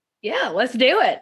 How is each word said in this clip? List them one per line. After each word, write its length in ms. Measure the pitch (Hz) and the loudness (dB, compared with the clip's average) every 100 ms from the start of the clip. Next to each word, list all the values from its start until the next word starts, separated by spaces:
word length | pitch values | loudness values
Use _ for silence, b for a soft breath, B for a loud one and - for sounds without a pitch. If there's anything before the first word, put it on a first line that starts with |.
| _ _ | _ _
Yeah, 260 | 208 508 262 170 | -6 -4 -2 -2
let's 180 | 247 | -2
do 280 | 233 254 392 | 0 2 4
it. 200 | 240 - | 2 0